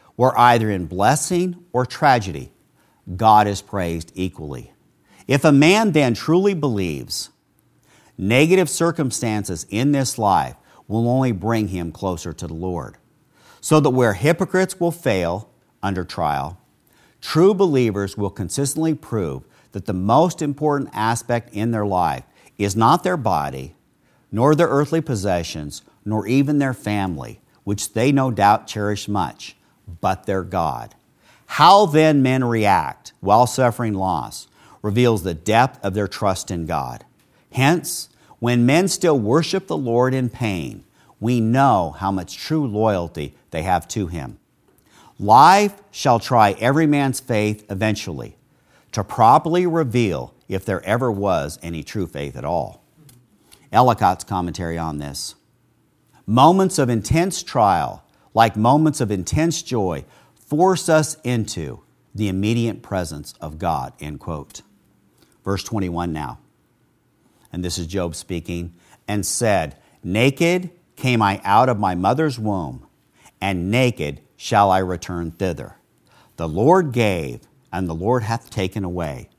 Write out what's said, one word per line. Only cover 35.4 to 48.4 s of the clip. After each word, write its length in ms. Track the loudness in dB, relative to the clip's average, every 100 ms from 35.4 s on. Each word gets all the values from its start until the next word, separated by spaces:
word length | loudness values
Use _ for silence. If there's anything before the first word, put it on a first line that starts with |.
| 2 4 4 0
of 100 | -6
their 140 | -4 -4
trust 420 | -2 -2 -2 -4
in 160 | -8 -4
God. 380 | -4 -6 -10 -16 _ _ _ _
Hence, 560 | 0 2 2 -2 -10 -12 _ _ _
when 260 | -2 2 4
men 220 | 2 2
still 300 | 0 0 2
worship 500 | 2 0 0 -4 -4
the 80 | -6
Lord 380 | -2 0 0
in 140 | 0 -4
pain, 560 | -4 -4 -4 -6 -12 -20 _ _ _
we 200 | -2 0
know 540 | 2 4 4 4 0 -4
how 120 | -4
much 260 | -4 -6 -14
true 300 | -6 -4 -2
loyalty 680 | 0 0 0 -4 -8 -12 -12 _
they 120 | -8
have 240 | -2 -2 -2
to 200 | -6 -6
him. 300 | -8 -12 -16 _ _ _ _ _ _ _ -8
Life 640 | 4 8 8 8 4 -2 _
shall 280 | -4 2 2
try 340 | 2 4 4
every 340 | 4 0 2 2
man's 340 | 2 0 -4
faith 440 | -4 0 0 -2 -8
eventually 640 | -4 -2 -2 -6 -10 -12 -16